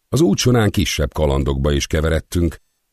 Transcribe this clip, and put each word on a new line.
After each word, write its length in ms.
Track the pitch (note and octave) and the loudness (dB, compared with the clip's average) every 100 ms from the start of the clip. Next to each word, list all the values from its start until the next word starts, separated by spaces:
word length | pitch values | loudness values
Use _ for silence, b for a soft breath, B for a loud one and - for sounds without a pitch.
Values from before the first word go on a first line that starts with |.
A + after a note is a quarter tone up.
| _ | _
Az 120 | B2 | 0
út 180 | F3 G3 | 2 2
során 320 | B2 B2 G#2 | 2 2 2
kisebb 420 | - D#2+ - C#2+ | 0 -2 -2 -4
kalandokba 600 | - D2+ C#2 C#2 C2+ D2 | -2 0 0 0 -2 0
is 140 | C#2+ - | -2 -2
keveredtünk. 720 | D#2+ D#2 D#2 - F2 E2 - _ _ _ | -2 -2 -2 -4 -2 -2 -4 _ _ _